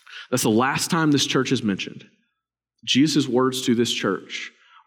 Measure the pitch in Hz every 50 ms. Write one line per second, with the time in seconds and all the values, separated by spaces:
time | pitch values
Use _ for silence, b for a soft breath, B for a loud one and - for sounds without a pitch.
0 | B B B B B B 127 123 - 123 107 110 123 139 147 160 - - 185 165
1 | 160 151 143 135 - - - 143 127 - 135 110 110 104 95 90 - - - -
2 | - - _ _ _ _ _ _ _ _ _ _ _ _ _ _ - 104 - 127
3 | 147 156 - 156 131 131 117 127 127 131 127 131 - 131 120 113 120 - - -
4 | - 107 95 - - - - - - - b b b b b b b